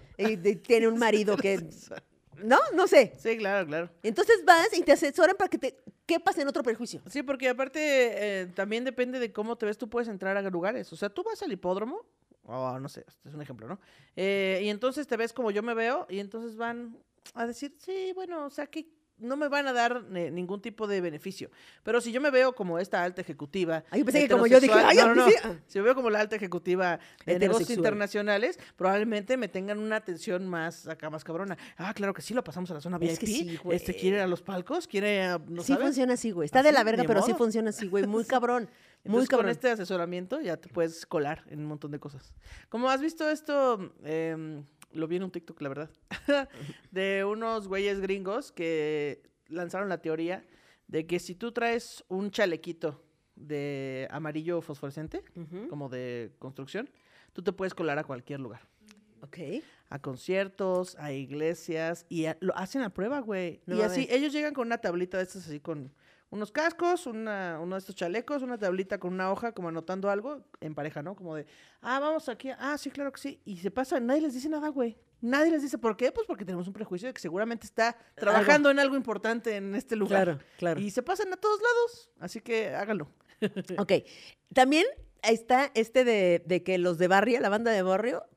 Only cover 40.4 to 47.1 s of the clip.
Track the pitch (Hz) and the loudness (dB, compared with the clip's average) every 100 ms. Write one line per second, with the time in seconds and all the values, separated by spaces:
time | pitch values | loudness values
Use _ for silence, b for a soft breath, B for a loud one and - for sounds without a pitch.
40.4 | 233 160 - 175 165 165 - 170 143 160 | -4 -6 -6 -2 -2 -4 -6 -2 -2 -4
41.4 | - 151 151 147 151 143 147 139 - - | -10 -10 -8 -8 -10 -10 -12 -18 -20 -20
42.4 | b b b 226 254 262 311 320 302 302 | b b b -2 0 0 -2 -2 -2 -2
43.4 | 302 285 262 214 180 - 147 160 165 160 | -2 2 2 0 -4 -12 -6 -4 -4 -6
44.4 | 156 147 143 _ - 160 160 180 190 175 | -8 -12 -16 _ -14 -8 -4 -4 -6 -10
45.4 | - 165 143 135 156 _ - - - 285 | -12 -10 -10 -8 -12 _ -16 -6 0 0
46.4 | 269 B 143 B B 185 196 | -2 B -16 B B -4 -2